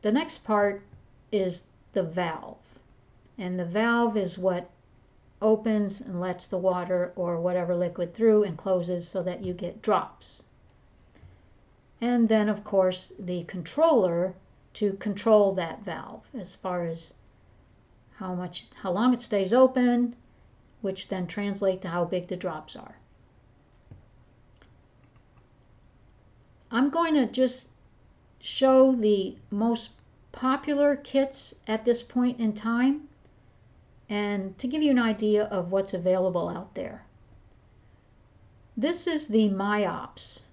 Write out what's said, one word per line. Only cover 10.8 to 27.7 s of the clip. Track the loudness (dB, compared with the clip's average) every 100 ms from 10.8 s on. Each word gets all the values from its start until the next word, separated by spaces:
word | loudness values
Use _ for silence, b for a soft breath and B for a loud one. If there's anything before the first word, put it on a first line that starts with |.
| _ _ _ b b b b b _ _ _ _
And | 0 2 4
then, | 4 2
of | -2
course, | 0 2 2 0 -12 -14
the | -6 -6
controller | -6 -10 -8 2 4 6 4 2 -2 -6 -20 _ _ -4
to | -2
control | -2 -6 -2 6 6 6
that | 2 -6 -8
valve | -10 -10 -12 -16 -16 -14
as | -14
far | -10 -6 -4 -4
as | -8 -14 -20 _ _ _ _ _ _ _ _ _ -12
how | -6
much, | -6 -6 -10 -18 -10
how | -4
long | 2 2
it | 2
stays | 0 0 2
open, | 6 6 6 2 2 0 -4 b b b b _ _
which | -8 -8 -8
then | -6 -6
translate | -4 -6 -2 -2 -2
to | -4
how | -4
big | -2 -4 -6
the | -8
drops | -6 -8 -14 -18
are. | -18 -20 _ _ _ _ _ _ _ _ _ -20 -20 _ _ _ _ _ -20 _ _ _ _ _ _ _ _ _ _ _ _ _ _ _ _ _ _ _ _
I'm | 0 2
going | 2 2
to | 2
just | 2 2 0 0 -16